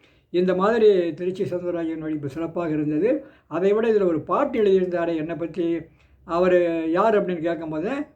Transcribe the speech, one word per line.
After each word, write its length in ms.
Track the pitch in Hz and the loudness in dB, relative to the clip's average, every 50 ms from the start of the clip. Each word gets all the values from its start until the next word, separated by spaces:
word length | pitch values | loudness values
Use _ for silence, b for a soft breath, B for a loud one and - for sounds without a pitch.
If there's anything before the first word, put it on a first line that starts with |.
| b b b b b b | b b b b b b
இந்த 240 | - 175 185 185 180 | -2 0 0 2 2
மாதிரி 600 | 185 190 214 240 233 220 214 196 180 175 170 147 | 2 2 2 4 4 6 6 6 4 2 -2 -4
திருச்சி 300 | 160 180 185 185 190 196 | -4 -4 -4 -4 -4 -4
சவுந்தரராஜன் 520 | 131 175 175 175 175 170 170 165 160 160 | -4 -4 -4 -4 -4 -4 -4 -4 -4 -6
நடிப்பு 320 | 160 156 156 156 147 139 139 | -6 -6 -6 -6 -6 -6 -8
சிறப்பாக 420 | - 160 165 160 - - 170 156 | -8 -6 -8 -6 -6 -4 -4 -2
இருந்தது. 540 | 156 151 151 147 151 151 185 240 269 294 B B B B B | -2 -2 -2 0 0 0 0 0 0 -2 B B B B B
அதை 260 | B 151 170 185 196 | B -4 0 0 2
விட 160 | 202 220 226 233 | 2 2 2 2
இதுல 180 | 220 202 190 | 2 2 2
ஒரு 140 | 180 165 147 | 2 0 0
பாட்டு 420 | - - 180 233 285 254 233 226 | -2 -2 0 0 0 0 0 2
எழுதியிருந்தாரே 540 | 208 196 190 190 180 180 175 170 170 165 170 | 4 4 4 4 2 0 -2 -2 -2 -2 -2
என்னை 200 | 156 151 170 170 | -2 -4 -6 -6
பத்தி, 420 | 147 170 165 - 190 170 170 170 160 160 - b b b b b b - | -6 -8 -8 -4 -4 -2 -2 -2 -4 -6 -10 b b b b b b -8
அவரு 680 | - 165 175 180 180 180 175 175 170 165 165 160 160 | -4 0 2 4 4 4 4 4 2 0 -2 -2 0
யார் 340 | 165 185 208 226 214 202 185 | 2 2 4 4 4 2 0
அப்படின்னு 160 | 180 180 165 | 0 -4 -4
கேட்கும்போது, 500 | 156 170 175 156 165 156 156 156 170 226 269 285 285 - - | -2 -4 -4 -4 -6 -8 -6 -6 -4 -4 -6 -6 -8 -10 -14